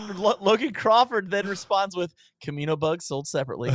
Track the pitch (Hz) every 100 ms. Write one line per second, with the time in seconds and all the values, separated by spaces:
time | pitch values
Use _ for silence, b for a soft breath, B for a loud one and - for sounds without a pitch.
0 | 214 180 208 - 196 220 262 196 226 226
1 | 254 226 190 202 196 190 - 196 196 180
2 | 175 _ b b 147 147 147 151 156 170
3 | - 139 143 147 131 - 123